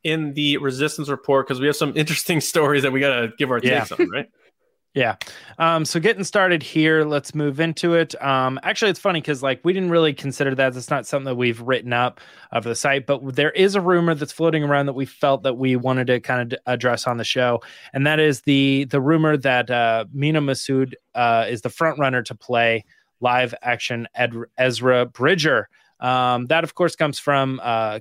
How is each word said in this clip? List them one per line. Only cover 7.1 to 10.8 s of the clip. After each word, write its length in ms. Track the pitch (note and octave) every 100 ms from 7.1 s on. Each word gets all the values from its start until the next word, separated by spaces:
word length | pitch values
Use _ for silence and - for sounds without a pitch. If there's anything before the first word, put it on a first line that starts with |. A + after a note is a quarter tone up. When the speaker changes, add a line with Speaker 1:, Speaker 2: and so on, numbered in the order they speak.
| D3 - D3+
Speaker 2:
move 240 | D3 C3+
into 340 | E3 D#3+ E3+
it. 260 | E3+ E3 -
Um, 360 | C#3 C3 C3 C3
actually, 260 | F3+ G#3+ G#3+
it's 100 | F3
funny 220 | G3+ E3
'cause, 220 | D3+ C3+
like, 160 | C3+ B2+
we 80 | F3
didn't 200 | F#3 F3+
really 200 | E3+ D#3+
consider 440 | C#3 C#3 - C#3 C3
that. 180 | C3+
That's 160 | B2+